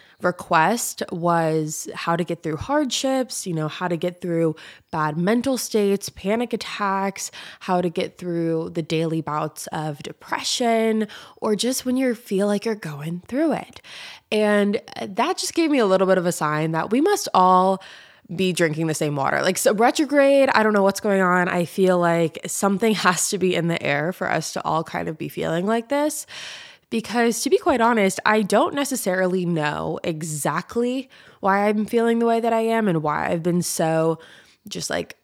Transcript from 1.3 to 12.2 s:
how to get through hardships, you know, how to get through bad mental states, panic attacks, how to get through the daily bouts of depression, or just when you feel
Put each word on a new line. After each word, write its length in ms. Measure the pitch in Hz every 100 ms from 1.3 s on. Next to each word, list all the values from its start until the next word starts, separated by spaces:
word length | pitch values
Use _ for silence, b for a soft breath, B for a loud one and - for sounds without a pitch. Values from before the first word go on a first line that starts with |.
| 170 160 160 156 156 - -
how 220 | - 170
to 80 | 175
get 180 | 165
through 140 | 160 156
hardships, 880 | - 294 269 - 269 269 247 - 190
you 60 |
know, 160 | 160 156
how 180 | - 180
to 80 | 170
get 240 | 180 175
through 380 | 180 165 165 156 B B _
bad 260 | 160 156 151
mental 400 | 180 240 269 247
states, 520 | - 214 202 196 -
panic 420 | - 190 226 240
attacks, 800 | 220 - - 202 196 196 - - B B B
how 180 | - 180
to 100 | 180
get 280 | 175 - -
through 520 | 180 170 165 160 175
the 100 | 170
daily 400 | 156 160 165 160
bouts 460 | 151 151 156 - -
of 360 | 165 156 143
depression, 1040 | - - - - - - 233 226 226 220 208 B B -
or 180 | 226 214
just 300 | 233 262 254
when 100 | 254
you 180 | 262
feel 340 | 214